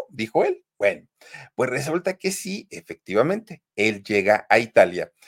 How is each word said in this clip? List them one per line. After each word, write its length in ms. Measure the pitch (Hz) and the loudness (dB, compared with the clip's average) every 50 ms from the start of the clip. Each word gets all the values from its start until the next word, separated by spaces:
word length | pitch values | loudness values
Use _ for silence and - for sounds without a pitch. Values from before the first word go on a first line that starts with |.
| 523 _ | -2 _
Dijo 320 | - - 220 - - 160 233 | -6 -8 -8 -4 -2 -2 0
él. 220 | 415 370 - _ _ _ - | 0 -2 -6 _ _ _ -2
Bueno, 300 | 104 101 87 - - _ _ _ - - - - - - _ | 0 0 0 -2 -12 _ _ _ -20 -20 -20 -20 -20 -20 _
pues 140 | - 123 123 | -4 -4 -2
resulta 480 | 123 139 135 160 160 180 175 190 185 _ | -2 -4 -4 -4 -4 -4 -4 -4 -6 _
que 140 | - 190 | -6 -6
sí, 340 | 190 - - 185 196 214 - _ | -6 -6 -8 -10 -10 -10 -12 _
efectivamente, 920 | - 85 - - - _ _ - 95 107 131 165 202 226 220 - 170 - _ _ _ | -20 -20 -16 -16 -18 _ _ -2 0 0 2 2 0 -4 -6 -14 -20 -20 _ _ _
él 260 | - 104 110 107 98 | -2 -2 -2 -2 -4
llega 460 | 101 - 107 101 92 101 104 107 - - | -6 -2 0 0 2 2 2 2 2 2
a 100 | 107 117 | 2 2
Italia 520 | 120 113 - 113 95 90 90 87 - - _ _ _ | 2 4 6 6 6 6 4 -6 -6 -8 _ _ _